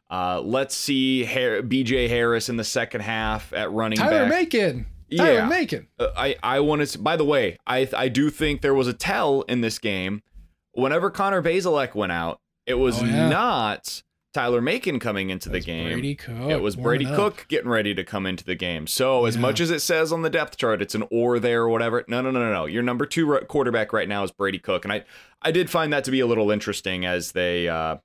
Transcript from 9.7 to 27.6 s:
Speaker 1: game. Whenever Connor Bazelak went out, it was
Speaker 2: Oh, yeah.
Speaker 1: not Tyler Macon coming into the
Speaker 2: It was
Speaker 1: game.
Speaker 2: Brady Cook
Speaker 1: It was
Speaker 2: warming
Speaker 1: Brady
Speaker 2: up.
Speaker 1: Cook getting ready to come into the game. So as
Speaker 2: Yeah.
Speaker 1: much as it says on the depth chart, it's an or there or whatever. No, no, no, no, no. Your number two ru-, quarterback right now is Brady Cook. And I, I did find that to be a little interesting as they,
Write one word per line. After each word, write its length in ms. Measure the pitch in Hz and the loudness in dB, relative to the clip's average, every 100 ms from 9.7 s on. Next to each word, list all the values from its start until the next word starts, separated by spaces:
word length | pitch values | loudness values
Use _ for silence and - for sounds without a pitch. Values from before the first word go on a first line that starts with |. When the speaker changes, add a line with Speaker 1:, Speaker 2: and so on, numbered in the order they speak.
| - | -2
Speaker 1:
game. 440 | 110 95 92 104 - - - _ _ | -4 -2 -2 -6 -10 -20 -20 _ _
Whenever 380 | - 131 156 190 | -2 0 2 0
Connor 320 | - 196 196 | 0 0 2
Bazelak 520 | 165 175 185 151 127 | 2 0 2 2 0
went 180 | 101 98 | -2 -2
out, 280 | 85 82 - _ _ - | -2 -4 -6 _ _ -2
it 80 | |
was 280 | 127 131 117 | 2 2 2
Speaker 2:
Oh, 20 | |
yeah. 240 | 117 113 160 | 2 2 4
Speaker 1:
not 760 | 156 247 165 107 101 - - - _ _ | 4 2 2 0 -2 -8 -12 -14 _ _
Tyler 300 | - 123 120 | -2 2 2
Macon 360 | 123 226 190 135 | 2 0 -2 -2
coming 300 | 117 101 95 | -2 -2 -2
into 200 | 92 87 | -4 -6
the 60 | 90 | -6
Speaker 2:
It 20 | |
was 80 | 80 | -4
Speaker 1:
game. 260 | 82 82 | -6 -4
Speaker 2:
Brady 220 | 82 139 | -4 -4
Cook 360 | 143 - 117 131 | -6 -10 -6 -2
Speaker 1:
It 120 | 151 | 0
was 140 | 104 98 | -2 -2
Speaker 2:
warming 40 | 120 127 | 0 0
Speaker 1:
Brady 40 | 135 | 0
Speaker 2:
up. 100 | 147 | 0
Speaker 1:
Cook 300 | 202 202 - | 0 -2 -4
getting 200 | 151 120 | -2 0
ready 260 | 113 104 | 0 0
to 80 | 98 | -2
come 200 | - 104 | -4 -4
into 180 | 95 90 | -4 -4
the 120 | - | -6
game. 320 | 85 90 82 78 | -6 -4 -4 -4
So 400 | - 131 131 117 | 0 2 4 2
as 80 | 117 | 2
Speaker 2:
Yeah. 60 | |
Speaker 1:
much 180 | 120 139 | 2 2
as 100 | 170 | 0
it 100 | 160 | 0
says 320 | - 165 160 | 0 2 2
on 100 | 165 | 0
the 80 | 160 | 0
depth 260 | 165 151 - | 0 -2 -2
chart, 240 | 117 107 | 0 0
it's 140 | 101 | -2
an 100 | 107 104 | -4 -2
or 280 | 117 120 120 | 0 2 2
there 240 | 120 117 | 2 2
or 40 | 117 | 4
whatever. 360 | 113 117 120 - | 2 2 -2 -2
No, 140 | 120 | -2
no, 80 | 131 | -2
no, 100 | 131 | 0
no, 100 | 117 | 0
no. 120 | 98 78 | 0 -2
Your 160 | 104 | -2
number 220 | 123 123 | 0 0
two 220 | 147 165 156 | -2 0 2
ru-, 140 | 139 | 2
quarterback 500 | - 147 123 117 107 | 0 0 2 2 0
right 160 | 110 92 | 0 0
now 140 | 101 | -2
is 80 | 98 | -4
Brady 260 | - 98 95 | -2 -2 -2
Cook. 260 | - 92 101 | -2 -2 -2
And 60 | |
I, 100 | 104 - - - _ | -4 -6 -20 -20 _
I 80 | 160 | -2
did 180 | 165 180 | 0 0
find 240 | 170 156 | 0 0
that 120 | 147 | 0
to 60 | 131 | 0
be 100 | 131 | 2
a 60 | 123 | 2
little 240 | 113 104 | 2 2
interesting 540 | 104 104 101 98 92 | 0 -2 -6 -4 -4
as 280 | 90 90 85 | -2 -2 -4
they, 360 | 92 90 87 | -2 0 0